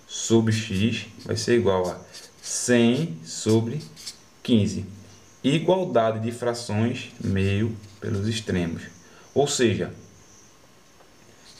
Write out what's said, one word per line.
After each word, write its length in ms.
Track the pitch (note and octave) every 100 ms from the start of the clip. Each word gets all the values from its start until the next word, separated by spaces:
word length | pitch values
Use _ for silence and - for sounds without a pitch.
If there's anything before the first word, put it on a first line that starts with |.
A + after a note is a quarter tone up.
| -
sobre 460 | - - A2+ A2
X 540 | A2 - F#2+ A2+ - - -
vai 120 | - G#2
ser 200 | - A#2+
igual 340 | G2 F#2+ F2+
a 100 | D#2+ - - - -
cem 760 | - - - A#2+ A#2 C3+ E3 -
sobre 560 | - - G#2+ A2+ A#2 D3+ - - - - - -
quinze. 460 | - A#2 G2 - G2 - - - - -
Igualdade 760 | C3 D#3 E3 F#3+ F3 A#2+ A2+ A2
de 100 | A2+
frações, 800 | A#2 A#2+ A2+ - G#2+ A#2 - - -
meio 560 | G2+ G2 G2 G2 A2 G#2 - -
pelos 300 | - G2+ G#2+
extremos. 540 | A2 - F#2 E2+ E2 - - - - -
Ou 140 | B2+ C#3+
seja, 440 | - A#2 F2 E2 - - - - - - - - - - - - - - - -